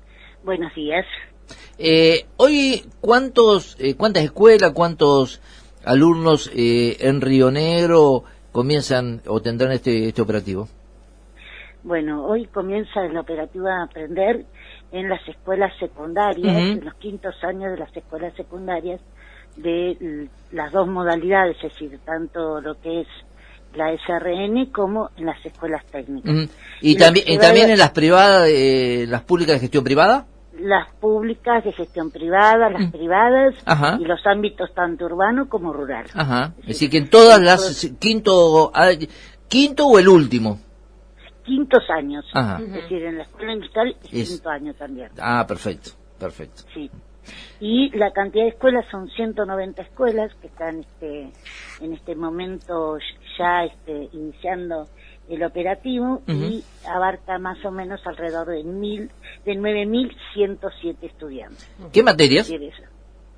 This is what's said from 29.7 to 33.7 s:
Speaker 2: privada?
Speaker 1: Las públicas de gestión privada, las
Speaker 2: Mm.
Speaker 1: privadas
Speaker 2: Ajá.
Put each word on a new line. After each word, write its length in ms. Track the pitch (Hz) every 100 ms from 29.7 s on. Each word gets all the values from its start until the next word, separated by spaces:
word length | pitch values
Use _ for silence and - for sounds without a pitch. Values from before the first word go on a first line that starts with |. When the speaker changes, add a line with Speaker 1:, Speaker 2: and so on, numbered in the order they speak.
| 151
Speaker 2:
privada? 440 | 127 139 185 262 - - - 165
Speaker 1:
Las 340 | 190 196 - -
públicas 680 | 214 214 220 226 - 233
de 80 | 208
gestión 400 | 180 165 180 160
privada, 580 | 160 165 190 214 226 226
las 180 | 180 180
Speaker 2:
Mm. 40 |
Speaker 1:
privadas 640 | 165 165 185 233 262 269 -
Speaker 2:
Ajá. 320 | -